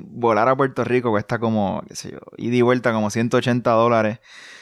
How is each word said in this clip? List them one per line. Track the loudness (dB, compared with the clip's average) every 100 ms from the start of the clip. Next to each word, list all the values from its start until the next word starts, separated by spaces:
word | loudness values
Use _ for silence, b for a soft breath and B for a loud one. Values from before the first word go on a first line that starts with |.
| -6
volar | -2 0 2 2
a | 2
Puerto | 0 -2
Rico | -2 0 0
cuesta | -2 -2 -4
como, | -2 0 -2 -4 -10
qué | -16
sé | -14
yo, | -16 -18 -8
ida | -2 2
y |
vuelta | 4 2 0
como | 0 -2
ciento | -2 0 0
ochenta | 0 0 2
dólares. | 2 4 2 0 -2 B B B B